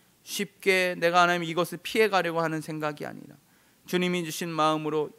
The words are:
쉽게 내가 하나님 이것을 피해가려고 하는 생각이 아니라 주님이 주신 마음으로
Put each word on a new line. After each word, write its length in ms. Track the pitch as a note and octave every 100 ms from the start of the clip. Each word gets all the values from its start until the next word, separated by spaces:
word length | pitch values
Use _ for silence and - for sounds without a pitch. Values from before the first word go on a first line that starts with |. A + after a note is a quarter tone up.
| _ _
쉽게 720 | - - G3+ _ F#3+ F#3+ F3+ F3
내가 240 | E3+ F3
하나님 220 | F3 F3
이것을 340 | E3 E3 E3+ E3+
피해가려고 580 | - A#3 A3 F#3+ E3+ E3
하는 200 | E3 D#3+
생각이 440 | D#3 D#3 D3+ D3+ D3+
아니라 300 | G1+ - - _ _ _ _ -
주님이 400 | F3+ F3+ F3+ E3
주신 240 | D3+ E3+
마음으로 600 | D#3+ D#3 D#3 D#3 D3+ D3